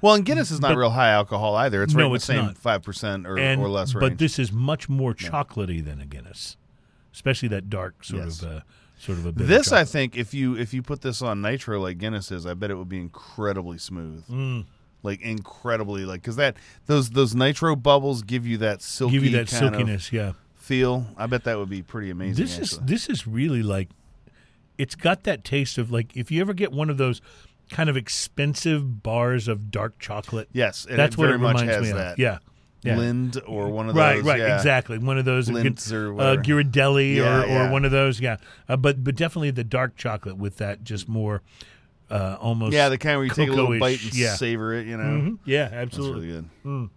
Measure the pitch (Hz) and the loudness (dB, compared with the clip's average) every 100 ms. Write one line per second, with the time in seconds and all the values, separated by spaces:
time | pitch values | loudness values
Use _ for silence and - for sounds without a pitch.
0 | 208 214 190 294 - 156 139 123 120 120 | 8 6 4 0 0 0 2 4 4 4
1 | 120 107 101 104 107 104 131 101 101 151 | 4 4 2 0 0 2 2 2 2 4
2 | 147 123 - 123 110 92 120 104 85 98 | 4 2 0 0 0 -2 -2 -2 -2 -8
3 | 110 98 90 98 135 135 101 98 95 117 | -6 -6 -4 -2 0 0 0 0 -2 0
4 | 131 - 160 - 123 107 127 156 - 135 | 0 2 0 0 -2 0 0 -2 -2 -2
5 | 131 117 87 151 143 - 95 85 76 73 | 0 -4 -4 -4 -4 -4 -4 -4 -6 -10
6 | 69 71 - - - - _ _ _ _ | -12 -14 -16 -16 -16 -16 _ _ _ _
7 | _ - - 131 123 101 95 98 92 - | _ -6 -2 0 0 -4 -4 -6 -6 -10
8 | - 98 82 80 82 78 - _ _ _ | -10 -8 -8 -8 -10 -12 -16 _ _ _
9 | - 90 85 82 123 208 285 190 151 151 | -6 -4 -4 -2 6 6 8 4 4 0
10 | 131 120 113 139 131 117 117 131 123 143 | -2 -2 -6 -2 -2 -2 -4 -6 -6 -6
11 | 135 117 127 101 104 131 - 104 92 90 | -6 -4 -4 -2 -2 -4 -4 -4 -2 -4
12 | 107 110 92 92 85 87 104 95 90 95 | -6 -6 -6 -8 -8 -6 -6 -6 -6 -8
13 | 87 - - - 104 98 87 82 - 92 | -8 -12 -18 -6 -2 -2 -6 -10 -10 -10
14 | 80 80 82 123 135 123 101 _ _ _ | -10 -12 -10 -6 -4 -6 -8 _ _ _
15 | 104 98 104 110 98 - 123 117 104 101 | -8 -6 -6 -8 -10 -12 -4 -2 -2 -6
16 | 95 92 101 113 143 113 - - - 147 | -6 -8 -8 -2 -2 -2 -16 -20 2 2
17 | 127 120 131 117 131 143 165 147 123 143 | 4 4 4 4 2 2 0 2 6 6
18 | 139 127 104 123 120 113 110 101 - - | 4 -4 -2 -4 -2 0 0 -2 -6 -2
19 | 127 135 135 120 117 120 135 107 107 104 | 2 4 4 2 0 2 2 2 0 -2
20 | - 117 104 90 _ _ - 131 127 127 | -4 -4 -4 -6 _ _ -4 2 2 2
21 | 117 104 113 123 123 110 98 98 90 117 | -4 -6 -2 -2 -2 -4 -4 -8 -8 -10
22 | 101 90 92 110 247 - 370 - 127 214 | -8 -6 -4 -2 -2 -4 -6 -4 -2 -2
23 | - 214 - 110 156 127 107 98 95 - | -2 -6 -4 -2 0 0 0 -2 -4 -10
24 | _ - _ _ _ _ _ _ 135 - | _ -20 _ _ _ _ _ _ -8 -2
25 | 170 190 - 165 - 143 135 - 120 117 | 0 0 0 -4 -2 -2 -2 -2 -2 -2
26 | 113 - 120 156 196 185 196 135 156 139 | -2 -6 -4 -2 0 0 -2 -2 -2 0
27 | 131 120 - - - _ _ - 160 135 | 0 0 -8 -20 -20 _ _ -2 0 0
28 | 113 - - - 143 147 170 156 139 113 | -2 -6 -6 -2 -2 0 0 0 0 -4
29 | 110 113 120 127 110 107 104 104 107 - | -2 0 2 0 -2 -4 -4 -4 -4 -8
30 | - 104 - 113 110 123 113 - - 123 | -8 -8 -6 -8 -6 0 0 0 -4 2
31 | 147 - 156 127 120 123 120 110 110 98 | 2 4 4 4 4 4 2 2 0 -2
32 | 92 87 127 92 _ _ _ _ - 113 | -4 0 0 0 _ _ _ _ 0 2
33 | 120 120 127 123 - 110 101 107 110 156 | 2 0 -2 -4 -8 -4 -2 -2 0 4
34 | 151 139 143 131 113 101 131 131 - 113 | 6 4 2 2 4 4 4 2 0 -4
35 | 123 135 131 127 117 120 131 127 107 110 | 0 0 2 2 2 2 0 0 -4 -4
36 | 107 101 135 135 135 147 143 135 139 139 | -4 0 2 4 4 4 4 4 4 4
37 | 135 139 127 127 131 131 127 135 139 135 | 4 4 4 4 4 2 2 2 4 4
38 | 135 117 127 110 - - - 131 139 139 | 2 0 -2 -4 -8 -20 -2 2 2 2
39 | 127 135 165 170 147 127 117 127 127 - | 0 0 -2 0 -2 -2 -2 -2 -2 -4
40 | 120 107 104 95 101 98 101 101 104 107 | -6 -6 -8 -6 -8 -4 -6 -6 -8 -8
41 | 95 113 107 104 - - - - _ _ | -4 -4 -2 -4 -8 -20 -20 -20 _ _
42 | _ 104 95 95 113 117 110 151 143 131 | _ -4 -2 -4 -2 0 0 4 4 4
43 | 151 143 135 123 151 135 127 117 127 127 | 0 0 0 0 2 2 2 2 2 0
44 | 110 127 120 98 123 113 110 113 110 117 | -2 0 0 0 -2 -2 -2 -6 -6 -6
45 | 139 147 147 220 - 139 135 117 123 127 | -2 0 -2 -4 -2 -2 -2 -4 -8 -6
46 | 139 82 82 82 82 _ 139 139 113 | -6 -6 -8 -10 -12 _ -8 -6 -6